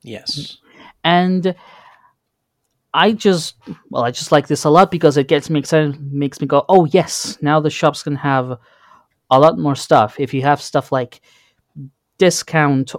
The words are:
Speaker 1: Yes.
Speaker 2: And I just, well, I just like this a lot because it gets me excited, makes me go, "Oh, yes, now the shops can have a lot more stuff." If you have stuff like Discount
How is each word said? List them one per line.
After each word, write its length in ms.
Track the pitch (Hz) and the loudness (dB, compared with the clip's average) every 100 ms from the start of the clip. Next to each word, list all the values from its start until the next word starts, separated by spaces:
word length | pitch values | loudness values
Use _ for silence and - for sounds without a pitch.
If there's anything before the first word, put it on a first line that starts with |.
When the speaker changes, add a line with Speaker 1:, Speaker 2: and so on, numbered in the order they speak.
Speaker 1:
Yes. 560 | 120 107 - 143 - - _ _ - _ | -18 -14 -12 -12 -14 -18 _ _ -20 _
Speaker 2:
And 520 | 165 175 180 185 185 180 - - _ _ _ _ _ _ _ _ _ _ _ 147 | 0 0 2 0 -2 -6 -12 -20 _ _ _ _ _ _ _ _ _ _ _ 0
I 140 | 196 | 0
just, 440 | 214 208 175 - - - - _ | 0 0 0 -4 -14 -18 -20 _
well, 140 | 131 | -6
I 80 | 120 | -4
just 180 | - - | -6 0
like 160 | 151 - | 0 2
this 180 | 147 | -2
a 60 | 156 | 4
lot 200 | 160 190 | 4 4
because 240 | 170 160 143 | 2 2 2
it 100 | 139 | 0
gets 240 | 147 - | -2 0
me 80 | 156 | -4
excited, 540 | 135 160 151 143 139 | 0 0 0 -4 -8
makes 280 | 143 143 - | -4 -4 -4
me 60 | 139 | -2
go, 180 | 143 - | 0 4
"Oh, 160 | 190 | 4
yes, 520 | 160 190 - - - - | 4 2 0 -6 -10 -6
now 160 | 147 156 | -2 0
the 120 | 151 | 0
shops 340 | - 156 139 | -2 -2 -2
can 100 | 156 | -6
have 420 | 139 143 135 127 120 _ _ _ _ _ _ _ | -6 -2 -2 -4 -10 _ _ _ _ _ _ _
a 80 | 131 | 4
lot 180 | 156 170 | 4 4
more 160 | 151 | -2
stuff." 400 | 135 - 143 107 - | -4 2 2 2 -2
If 120 | 131 | -6
you 100 | 135 | -2
have 200 | 139 143 | 0 -2
stuff 300 | - 147 - | -2 -6 -4
like 280 | 135 120 - _ _ _ _ _ 147 135 _ _ - | -6 -6 -12 _ _ _ _ _ -20 -20 _ _ 0
Discount 720 | 175 165 - 160 147 135 135 | 2 2 -2 0 2 0 -4